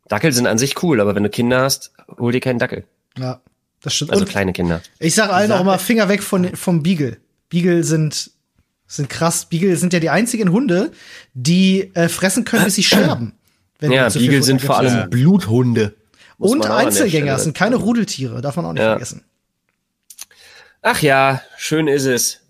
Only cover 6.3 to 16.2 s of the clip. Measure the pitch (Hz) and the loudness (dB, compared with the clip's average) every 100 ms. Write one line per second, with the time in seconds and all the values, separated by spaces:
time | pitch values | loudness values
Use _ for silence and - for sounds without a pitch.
6.3 | 190 180 - - 170 160 175 127 113 _ | -2 -2 -4 -2 0 0 0 -2 -6 _
7.3 | _ _ 175 180 170 151 160 151 - - | _ _ -2 2 2 2 0 -2 -4 -12
8.3 | _ _ _ _ _ _ - 139 - 165 | _ _ _ _ _ _ -8 -8 -2 -2
9.3 | - - 165 190 160 175 175 156 160 240 | -2 -4 -2 0 0 0 0 0 0 0
10.3 | 220 190 196 285 175 311 - - - - | 0 0 2 2 0 -2 -6 -20 -20 -18
11.3 | 127 127 180 190 190 185 175 165 - 190 | -6 0 4 4 2 -2 0 0 0 -2
12.3 | 247 - 233 202 196 175 208 180 - 113 | 0 0 0 2 2 2 4 2 0 -6
13.3 | - _ _ _ - 147 131 120 117 127 | -12 _ _ _ -6 0 2 2 2 2
14.3 | 139 127 135 - 131 127 120 92 120 151 | 4 2 2 2 2 2 0 0 2 4
15.3 | 196 101 120 123 113 104 - _ _ | 4 2 0 2 0 -2 -4 _ _